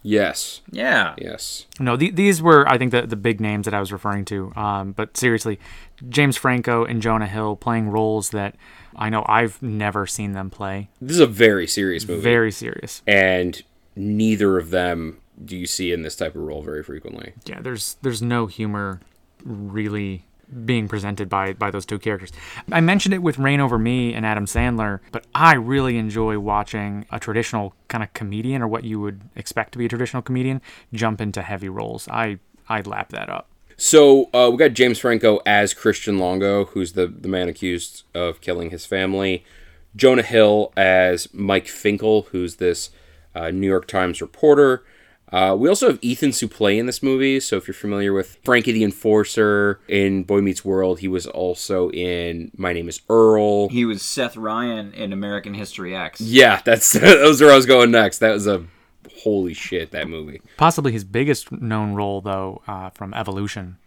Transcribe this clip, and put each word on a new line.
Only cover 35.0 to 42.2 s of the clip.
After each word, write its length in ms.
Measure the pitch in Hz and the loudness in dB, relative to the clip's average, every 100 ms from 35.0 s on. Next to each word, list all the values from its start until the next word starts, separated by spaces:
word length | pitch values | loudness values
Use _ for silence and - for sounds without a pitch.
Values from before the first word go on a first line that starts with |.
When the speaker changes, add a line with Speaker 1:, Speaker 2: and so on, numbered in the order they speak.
Speaker 1:
Franco 400 | 127 113 113 104 | 0 4 4 4
as 300 | - 104 101 | 2 2 2
Christian 440 | - 110 98 - 98 | 0 0 0 -2 -2
Longo, 480 | 90 95 101 101 98 | 0 0 0 0 -2
who's 260 | 101 87 | -4 -4
the, 140 | 95 87 | -2 -4
the 200 | - 90 | -4 -6
man 200 | 92 87 | -4 -4
accused 560 | 82 92 87 - - _ | -4 -6 -6 -8 -16 _
of 260 | 87 87 85 | -6 -6 -6
killing 300 | - 87 85 | -8 -6 -8
his 160 | 85 - | -12 -6
family. 580 | 95 95 95 98 90 _ - - _ _ 104 | -4 -2 -2 -2 -4 _ -20 -20 _ _ 2
Jonah 260 | 131 127 | 4 4
Hill 500 | 110 117 104 104 104 - | 2 4 6 4 0 2
as 500 | 95 92 92 90 - | 4 4 4 0 -6
Mike 320 | 98 101 98 - | -6 0 0 -2
Finkel, 640 | - 104 104 110 107 | -4 -2 0 2 2